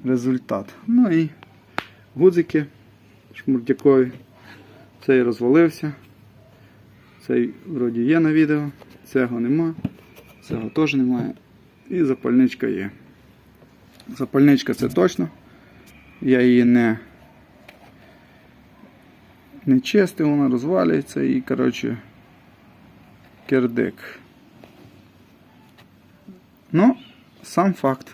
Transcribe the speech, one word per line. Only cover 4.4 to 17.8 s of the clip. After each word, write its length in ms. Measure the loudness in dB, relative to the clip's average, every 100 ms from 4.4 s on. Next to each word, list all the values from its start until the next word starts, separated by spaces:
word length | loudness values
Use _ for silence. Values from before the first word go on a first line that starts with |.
| -20 -20 -20 -20 -20 _ 0
Цей 160 | 2
розвалився. 720 | 0 -2 2 2 2 -2 -10 -10 -20 -20 -20 -20 -20 _ -20 _ -20 -20 _ -20 -4
Цей 240 | -2 -2 -8 -12
вроді 360 | -6 -4 -2
є 180 | 0 2
на 120 | 2
відео. 380 | 2 0 0 -4 -12 -20 -20
Цього 360 | -6 -2 -2 -2
нема. 340 | -2 0 -2 -6 -10 -12 -20 -20 -20 -20
Цього 280 | -10 -8 -6
теж 240 | -2 -2
немає. 400 | 0 0 -2 -6 -10 _ _ _ _ -10
І 160 | -2
запальничка 600 | -2 -2 0 2 2 0 -6
є. 240 | -4 -8 -14 -20 -20 -20 _ _ _ -20 _ _ -20 -20
Запальничка 680 | -12 -4 2 4 4 0
це 140 | -4 -2
точно. 400 | 0 0 0 -8 -10 -20 -20 -20 -20 -20 -20 -20 -8
Я 220 | 0 2
її 220 | 4 4
не, 340 | 4 4 2 -2 -10 -20 -20 -20 _ -20 -20 -20